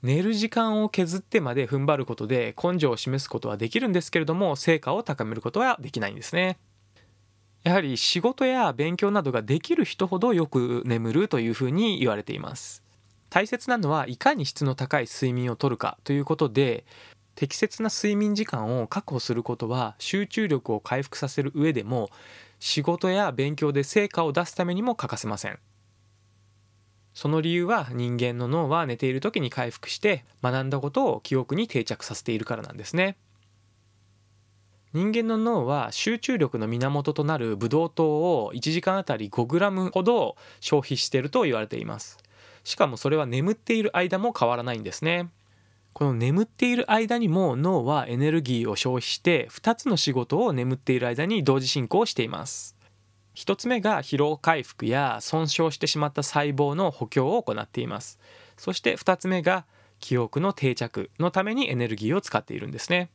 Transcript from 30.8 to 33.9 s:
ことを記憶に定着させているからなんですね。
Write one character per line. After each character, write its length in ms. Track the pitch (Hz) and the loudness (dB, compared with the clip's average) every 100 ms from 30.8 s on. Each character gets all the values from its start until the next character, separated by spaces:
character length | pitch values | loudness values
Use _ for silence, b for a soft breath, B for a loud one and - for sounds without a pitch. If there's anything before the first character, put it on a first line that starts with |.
こ 100 | 143 | -2
と 220 | 143 269 | 0 0
を 80 | 110 | 0
記 160 | - 135 | 0 -2
憶 180 | 123 170 | 0 -2
に 140 | 226 | -2
定 160 | 131 113 | -2 -2
着 180 | 107 | -6
さ 100 | - | -8
せ 120 | 113 - | -8 -4
て 80 | |
い 60 | 110 | -4
る 40 | |
か 140 | 110 113 | -4 -6
ら 40 | |
な 120 | 107 | -8
ん 40 | 120 | -12
で 60 | |
す 100 | 110 | -6
ね。 220 | 160 185 196 _ _ _ _ _ _ _ | 0 0 -2 _ _ _ _ _ _ _